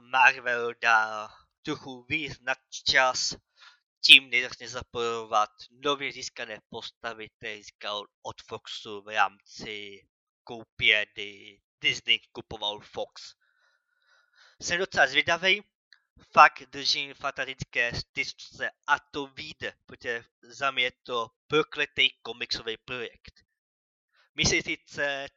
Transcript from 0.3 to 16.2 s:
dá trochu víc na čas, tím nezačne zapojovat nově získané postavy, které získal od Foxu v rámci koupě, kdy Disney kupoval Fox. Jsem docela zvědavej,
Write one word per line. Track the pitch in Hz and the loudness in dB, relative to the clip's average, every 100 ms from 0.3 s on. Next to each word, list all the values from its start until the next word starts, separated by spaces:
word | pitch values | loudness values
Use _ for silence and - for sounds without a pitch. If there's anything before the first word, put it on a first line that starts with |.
| 135 123 120 117 | 6 -2 -2 -4
dá | 117 117 113 110 107 107 - _ _ | -2 4 4 2 -4 -10 -14 _ _
trochu | - 147 143 127 123 | -8 -8 -10 -18 -8
víc | 156 143 127 | -8 -8 -10
na | 123 131 _ - | -6 -8 _ -6
čas, | - 143 131 127 - - _ _ - _ _ _ | 2 4 4 2 -4 -6 _ _ -20 _ _ _
tím | - 139 135 | 10 10 10
nezačne | 120 127 - 117 | -2 -2 -8 -12
zapojovat | 123 - 123 117 117 110 110 107 _ - | -12 -10 -4 -2 -4 0 0 0 _ -20
nově | 120 147 139 135 | _ -2 -2 -4
získané | 120 127 - 117 107 _ | -8 -12 -12 -12 -12 _
postavy, | 117 - - 117 110 107 | -14 -14 -10 -12 -10 -16
které | _ 113 104 | _ -12 -12
získal | 101 _ 107 104 101 _ | -16 _ -8 -8 -8 _
od | 117 - | -14 -14
Foxu | - 110 - - 117 101 | -14 -14 -12 -14 -12 -14
v | 101 | -6
rámci | 107 98 98 - - 113 104 104 98 _ _ _ _ | 0 2 0 -20 -16 -12 -12 -14 -18 _ _ _ _
koupě, | - 120 110 - 120 107 104 | -16 -14 -14 0 2 4 0
kdy | - 101 101 104 101 _ _ | -8 -14 -14 -20 -20 _ _
Disney | 151 120 - 113 - | -4 -4 -2 -2 -2
kupoval | 117 - 110 104 107 | -18 -14 -8 -8 -8
Fox. | - 113 104 - - - _ _ _ _ _ _ _ _ _ _ - _ | -10 -10 -10 -12 -20 -20 _ _ _ _ _ _ _ _ _ _ -20 _
Jsem | - 175 | -4 -2
docela | 190 - 139 | -2 4 4
zvědavej, | 143 156 170 190 202 - _ _ _ _ _ | 4 2 0 2 0 -4 _ _ _ _ _